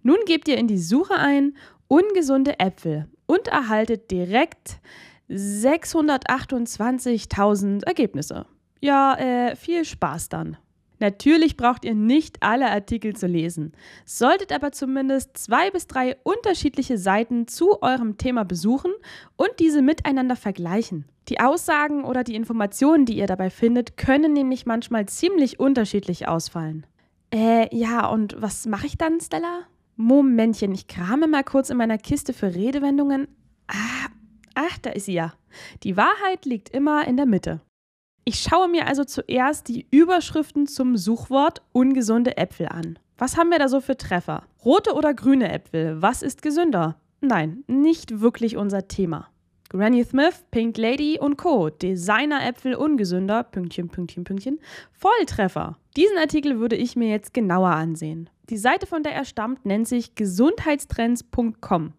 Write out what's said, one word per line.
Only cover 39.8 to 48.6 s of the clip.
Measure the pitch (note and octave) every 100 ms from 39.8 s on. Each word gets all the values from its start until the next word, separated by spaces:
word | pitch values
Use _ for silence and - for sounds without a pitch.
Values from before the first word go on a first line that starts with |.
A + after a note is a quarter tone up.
| -
Überschriften | C#4 E4+ F4+ - D#4 D4 D4 C#4+
zum | - B3+ A#3
Suchwort | F3 A#3 - C4+ D4+ - _
ungesunde | B3 C4 C4 A3 A3+ B3 -
Äpfel | E3+ - E3
an. | E3+ E3 E3 _ _
Was | B3+ E4
haben | E4+
wir | E4+
da | C4+
so | C4+
für | B3+ C4
Treffer? | - F3+ E3+ D3+ _ _
Rote | A#3 F4+ G#4
oder | C#4 D4+
grüne | C4 C4 C4+ G3
Äpfel? | D3 _ E3 D#3+ D#3
Was | F#3+ B3+
ist | - -
gesünder? | D4+ D4 F4 G3 D#3+ D#3+ _ _
Nein, | C#4 G3+ D#3 G3+ C#4
nicht | C4 D4+ E4 - A3
wirklich | A3+ - A#3
unser | -